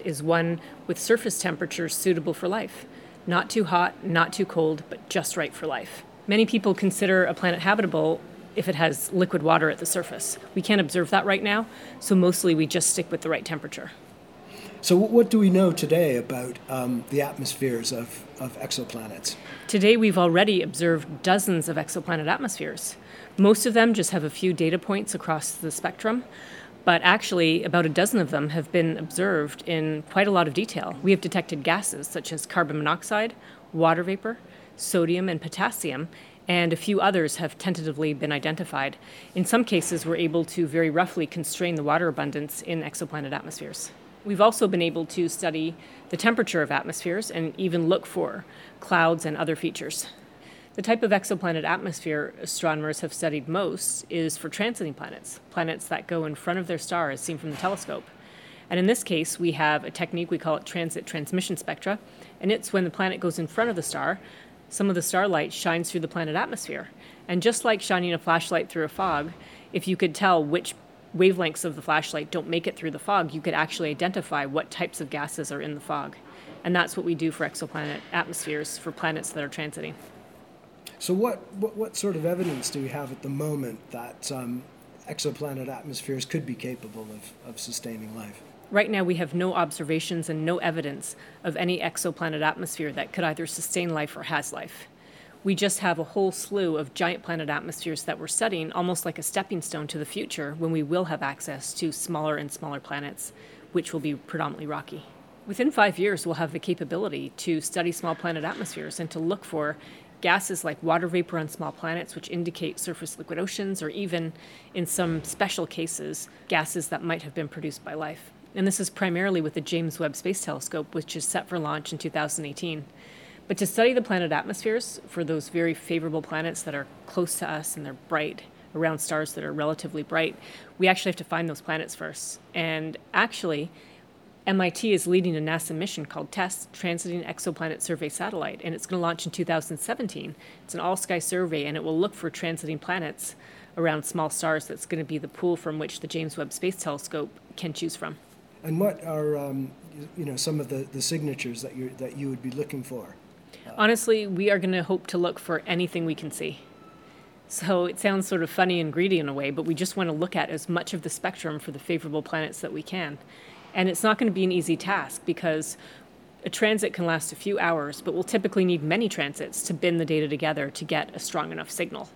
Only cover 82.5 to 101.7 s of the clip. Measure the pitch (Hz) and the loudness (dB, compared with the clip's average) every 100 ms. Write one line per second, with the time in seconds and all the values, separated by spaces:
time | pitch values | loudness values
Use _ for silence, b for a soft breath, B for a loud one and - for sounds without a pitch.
82.5 | 131 - 143 131 139 135 131 139 139 151 | -2 -4 -4 -4 -6 -8 -8 -6 -4 -2
83.5 | 147 120 107 - 120 120 - - 131 120 | -2 -4 -8 -12 -12 -12 -10 -8 -6 -6
84.5 | 123 135 - - - - - 147 135 147 | -8 -10 -20 -20 -16 -10 -4 -4 -4 -6
85.5 | 131 127 127 147 120 - 131 - 156 131 | -6 -8 -10 -10 -8 -6 -6 -4 -4 -4
86.5 | 117 127 123 110 110 107 107 - - 123 | -6 -8 -8 -12 -14 -14 -14 -18 -18 -16
87.5 | 113 120 - 117 110 110 110 104 - - | -12 -8 -8 -8 -10 -10 -12 -14 -16 -20
88.5 | - - 202 208 202 180 170 156 175 185 | -20 0 2 4 2 2 2 0 0 2
89.5 | 175 165 - 151 165 - 170 160 156 160 | 2 0 0 -2 -2 0 -4 -2 -2 0
90.5 | 175 170 160 143 139 - - B B 170 | 0 0 -2 -4 -6 -10 -14 B B -6
91.5 | 147 180 175 170 - 175 - 165 151 156 | -2 0 0 -2 -2 -4 -2 -2 0 0
92.5 | 156 180 - 151 135 - 190 165 170 165 | 0 -4 -4 -4 -4 -4 -2 -2 -2 -6
93.5 | - - 180 175 156 147 - 160 151 - | -6 -4 -2 0 0 -2 -6 -2 -2 -2
94.5 | - - - - - B B B B 196 | -8 -10 -14 -20 -20 B B B B 0
95.5 | 196 196 - 190 165 151 202 190 - - | 2 2 2 0 0 0 0 0 0 -4
96.5 | 202 175 151 139 - 175 180 - 165 151 | 0 0 0 -4 -2 -2 -2 -4 -4 -2
97.5 | 147 160 - 165 151 - 156 160 - 226 | -4 -6 -8 -6 -4 -4 -4 -4 0 0
98.5 | 175 160 - 180 170 170 160 - 196 190 | 0 -2 0 0 0 -2 -4 -4 -2 -2
99.5 | 180 - 156 147 151 151 202 - - 143 | -4 -4 -6 -6 -6 -6 -6 -6 -6 -6
100.5 | 156 165 160 147 180 170 156 139 - - | -2 0 0 2 0 0 -2 -4 -4 -8
101.5 | 139 - | -8 -8